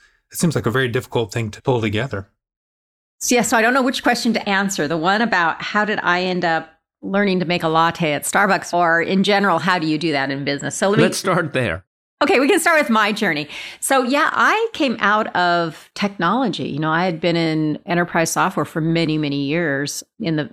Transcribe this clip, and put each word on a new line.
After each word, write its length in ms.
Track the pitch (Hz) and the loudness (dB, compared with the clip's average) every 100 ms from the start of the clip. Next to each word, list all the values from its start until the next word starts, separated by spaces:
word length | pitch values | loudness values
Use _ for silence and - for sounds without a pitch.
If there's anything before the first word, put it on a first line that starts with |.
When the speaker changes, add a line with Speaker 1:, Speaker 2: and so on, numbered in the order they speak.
| _ _ _ | _ _ _
Speaker 1:
it 60 | - | -2
seems 180 | 175 127 | 0 0
like 100 | 117 | 0
a 60 | |
very 160 | 127 131 | 0 0
difficult 460 | 117 - 123 113 | -2 -4 -4 -4
thing 180 | 120 110 | -4 -6
to 100 | - | -6
pull 200 | - 123 | -2 0
together. 480 | 110 107 135 101 - _ _ _ _ _ _ _ _ _ | 0 -2 -4 -8 -10 _ _ _ _ _ _ _ _ _
Speaker 2:
So, 160 | - 240 | 0 0
yeah, 60 | |
so 160 | 226 233 | 2 2
I 40 | |
don't 120 | 226 | 4
know 80 | 269 | 2
which 220 | 262 262 | 0 0
question 300 | 285 233 240 | 0 0 0
to 160 | 220 - | -2 0
answer. 380 | 196 196 196 147 | 0 0 -2 -2
The 100 | 165 | 0
one 240 | 170 208 | 0 2
about 400 | 233 185 165 - | 2 2 2 -2
how 220 | - 208 | -4 -2
did 160 | 208 208 | 0 0
I 200 | - 180 | 0 0
end 220 | 185 180 170 | 0 0 0
up 240 | 160 - _ _ _ | 0 -4 _ _ _
learning 380 | 196 196 202 185 | -4 0 2 2
to 40 | 160 | 0
make 180 | 175 | 0
a 60 | 165 | 2
latte 440 | 160 165 165 165 | 2 2 0 -2
at 100 | 143 | -2
Starbucks, 500 | - 196 202 180 - | 0 2 2 0 0
or 280 | 175 170 165 | 0 2 2
in 220 | - 190 | 2 2
general, 360 | 190 202 202 165 | 2 2 2 2
how 180 | 170 180 | 2 0
do 100 | 156 | 0
you 100 | 151 | 0
do 160 | 165 | 0
that 180 | 143 135 | -2 -2
in 140 | 139 139 | -4 -4
business? 300 | 143 139 - | -4 -6 -2
So 120 | 196 | 0
let 80 | 202 | 4
me 60 | |
Speaker 3:
Let's 140 | 180 - | 2 0
start 360 | 196 175 160 | -2 0 0
there. 320 | 139 113 82 - _ _ _ | -2 -2 -4 -10 _ _ _
Speaker 2:
Okay, 160 | 294 247 | 0 2
we 80 | 269 | 4
can 120 | 392 | 2
start 180 | 349 311 | 4 2
with 100 | 277 | 2
my 220 | 220 208 | 2 2
journey. 380 | 208 202 147 147 - - - | 0 -2 -2 -6 -12 -16 -10
So, 200 | - 269 | 0 2
yeah, 280 | 247 285 311 | 2 2 0
I 360 | - 247 415 453 | 2 2 2 -2
came 220 | - 277 - | -2 -2 0
out 340 | 202 214 220 - | 0 0 0 0
of 540 | 180 175 165 156 - - | 2 2 -2 -6 -16 -4
technology. 760 | 202 202 170 233 240 156 135 | -4 -2 0 0 0 -2 -6
You 100 | 139 | -4
know, 100 | 156 | -2
I 140 | 160 | 0
had 160 | 185 160 | 0 0
been 160 | 175 170 | 0 0
in 420 | 160 156 156 147 - | 0 0 0 -4 -2
enterprise 460 | 175 175 175 165 | -2 0 0 0
software 340 | 160 170 180 147 | 0 0 0 -4
for 140 | 165 | -2
many, 380 | 160 165 160 156 | 0 0 0 0
many 260 | 147 143 | -2 -2
years 580 | 139 165 165 139 143 - - _ | -2 -2 0 -2 -4 -8 -14 _
in 180 | 190 151 | -4 -2
the 120 | 139 | -4